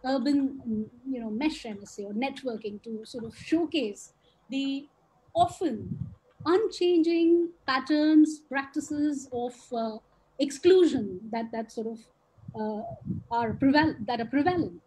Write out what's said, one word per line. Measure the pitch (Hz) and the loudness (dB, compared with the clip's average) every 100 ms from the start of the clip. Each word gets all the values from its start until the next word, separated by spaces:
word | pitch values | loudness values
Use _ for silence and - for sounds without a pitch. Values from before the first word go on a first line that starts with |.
| 254 | 0
urban, | 269 240 285 269 - 240 214 214 - 269 | 0 2 2 0 -4 -4 -4 -4 -10 -8
you | 254 | -6
know, | 226 | -4
mesh, | 214 302 311 233 | -2 -2 -4 -10
I | |
must | 202 202 | -12 -14
say, | - | -12
or | 202 | -8
networking | 208 262 269 269 220 214 202 | -4 -4 -4 -8 -6 -8 -10
to | 233 220 | -10 -12
sort | 220 254 | -10 -12
of | 226 - | -12 -14
showcase | - 320 311 311 190 - - _ _ _ _ | -2 0 0 -2 -2 -6 -18 _ _ _ _
the | 269 269 277 285 _ _ _ _ | -4 -4 -4 -8 _ _ _ _
often | - 349 - 339 220 359 - - - _ _ - | 2 2 2 -4 -4 -8 -8 -10 -12 _ _ 0
unchanging | 370 440 - 349 349 320 330 330 339 339 - - | 2 2 0 2 4 4 4 4 4 2 -4 -2
patterns, | 269 262 302 302 311 302 - _ | -2 2 4 6 8 8 4 _
practices | 269 277 302 285 294 294 277 - | -6 -4 -6 -6 -2 -2 -2 -6
of, | 240 247 247 - 233 | -6 -6 -8 -10 -6
uh, | 226 214 _ _ _ - | -4 -6 _ _ _ -4
exclusion | 277 - 349 370 330 - 202 185 220 | -4 2 6 8 6 4 -4 -8 -8
that, | 226 226 | -6 -6
that | 226 226 | -6 -8
sort | - 220 | -8 -8
of, | 226 - _ _ _ - | -10 -16 _ _ _ -16
uh, | 226 214 214 679 - - - - | -6 -6 -4 -8 -12 -8 -8 -4
are | 233 226 | -2 -2
preval-, | 214 269 294 311 - 208 | 2 4 4 4 0 -6
that | 240 | -4
are | 233 | -2
prevalent. | 269 294 359 220 - | 0 0 0 -2 -6